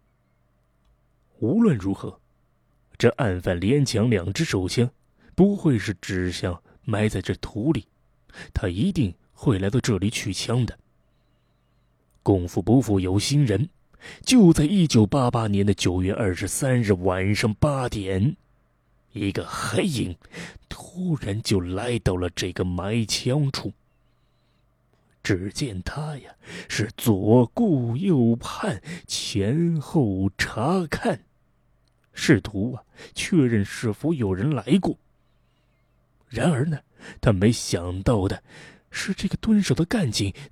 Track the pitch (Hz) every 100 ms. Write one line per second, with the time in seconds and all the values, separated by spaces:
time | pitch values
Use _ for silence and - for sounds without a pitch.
0 | _ _ _ _ _ _ _ _ _ _
1 | _ _ _ _ 110 202 226 120 95 98
2 | - - _ _ _ _ _ _ _ _
3 | 120 - 117 90 - 87 95 147 139 107
4 | 120 104 87 95 165 101 90 - 120 -
5 | _ _ _ - 196 202 165 117 95 95
6 | - 92 92 87 95 85 - _ - 107
7 | 107 101 - 92 - 104 127 127 - _
8 | _ _ _ - - - 98 87 175 190
9 | 104 - _ _ 160 98 98 127 - 98
10 | 101 - 107 92 - 120 110 - _ _
11 | _ _ _ _ _ _ _ _ _ _
12 | _ _ - 98 87 - 95 127 113 98
13 | 92 98 - 143 131 98 156 - _ _
14 | - - - 254 180 165 151 196 160 120
15 | 104 147 120 117 110 101 101 98 95 90
16 | 92 - 104 87 95 - 139 127 104 92
17 | 92 92 95 104 113 104 151 139 120 107
18 | 95 95 135 - _ _ _ _ _ _
19 | _ - 101 95 85 - - - 190 123
20 | 92 85 - - - - _ - - 175
21 | 180 156 107 101 - 98 87 92 123 117
22 | - 90 90 - 95 87 90 90 95 117
23 | 110 - 127 139 139 - 104 - _ _
24 | _ _ _ _ _ _ _ _ _ _
25 | _ _ - 95 98 - 143 95 - -
26 | 151 143 - - - - - - 107 -
27 | 117 95 104 123 117 - 226 143 117 120
28 | 196 147 117 117 - - 220 117 - 175
29 | - - - 101 98 151 170 165 - 170
30 | 117 95 95 - - - 170 185 165 -
31 | 240 175 - _ _ _ _ _ _ _
32 | _ - - 110 - 98 117 127 - -
33 | - - - 175 127 113 101 - 120 101
34 | 147 165 104 92 131 139 123 185 170 -
35 | _ _ _ _ _ _ _ _ _ _
36 | _ _ _ 120 180 135 160 147 - _
37 | - - 131 98 104 117 - 95 87 92
38 | 92 113 92 - - - - - _ -
39 | - 190 196 - - 214 190 139 165 233
40 | 143 104 98 - 143